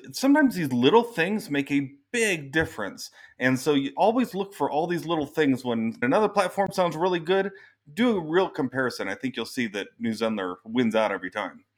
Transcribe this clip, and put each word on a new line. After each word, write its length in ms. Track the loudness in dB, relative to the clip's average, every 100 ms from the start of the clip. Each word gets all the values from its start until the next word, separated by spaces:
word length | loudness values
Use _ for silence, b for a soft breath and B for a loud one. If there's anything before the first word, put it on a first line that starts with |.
| -12 -2
sometimes 360 | 2 4 4
these 180 | 2 -2
little 300 | 4 6 6
things 480 | 4 0 -2 -2 -4
make 200 | -4 0
a 200 | 0 -2 -8 _
big 380 | -2 0 0 -2
difference. 600 | 0 0 -2 -8 -8 -16 B B B
And 200 | 0 2
so 160 | 2
you 180 | 2 0
always 400 | 0 2 2 0
look 200 | -2 -6
for 160 | -2 -2
all 160 | 0 -2
these 180 | -2
little 220 | -2 -4 -2
things. 400 | 0 2 2 0
When 280 | -2 -2 -2
another 300 | 0 2 2
platform 400 | 0 -2 0 -2
sounds 240 | 0 -2 0
really 220 | 0 0
good, 320 | 0 0 0 -6 B B -10
do 240 | 0 2 2
a 40 |
real 280 | 2 2 2
comparison. 580 | 0 -4 0 -2 -2 -6
I 100 | -4
think 200 | -6 -6
you'll 80 |
see 220 | -6 -4 -4
that 200 | -4 -8 -6
New 140 | -4
Zenler 420 | -2 -2 -2 -4 -8
wins 300 | -6 0 2 2
out 160 | 2
every 180 | 0 -6
time. 340 | -6 -6 -8 _